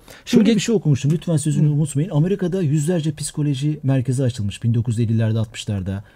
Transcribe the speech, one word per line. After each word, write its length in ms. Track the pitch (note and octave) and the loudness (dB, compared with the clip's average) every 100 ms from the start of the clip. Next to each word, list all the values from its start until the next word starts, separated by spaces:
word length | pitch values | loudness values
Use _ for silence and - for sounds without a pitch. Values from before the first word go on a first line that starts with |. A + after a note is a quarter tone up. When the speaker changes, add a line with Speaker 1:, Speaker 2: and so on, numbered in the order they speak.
| - - - | -14 -20 0
Speaker 1:
Şimdi 180 | A#3 | 4
Speaker 2:
Şöyle 80 | G#3+ | 4
Speaker 1:
ge- 40 | G#3+ | 4
Speaker 2:
bir 40 | |
şey 140 | - G3+ | 2 0
okumuştum. 360 | D3+ C#3 C#3 | 2 2 2
Lütfen 260 | E3+ - D#3 | 0 0 0
sözünü 300 | D#3 D3 D3+ | 0 2 2
Speaker 1:
Hı. 40 | |
Speaker 2:
unutmayın. 380 | D3 D#3 C#3+ F#3+ | 2 0 -2 0
Amerika'da 520 | D3 F3 G3+ F3+ F#3+ | 0 2 0 -2 0
yüzlerce 540 | D3+ D#3 D3 F3 D#3 D3+ | 0 0 0 0 -2 -4
psikoloji 640 | D3 - D3 C3 D3 D3+ | -8 -4 -2 -2 -2 -2
merkezi 400 | C3+ C3+ B2+ B2+ | 0 0 0 0
açılmış 400 | B2+ - G2+ - | -2 -2 -6 -2
bin 100 | A#2 | 0
dokuz 260 | A2+ A2+ A2 | 0 0 -2
yüz 100 | A2+ | 0
ellilerde, 300 | A2+ A2 A2+ | 0 0 0
altmışlarda. 640 | G#2+ - - G2+ F#2 F#2+ - | -4 -6 -6 -6 -4 -8 -10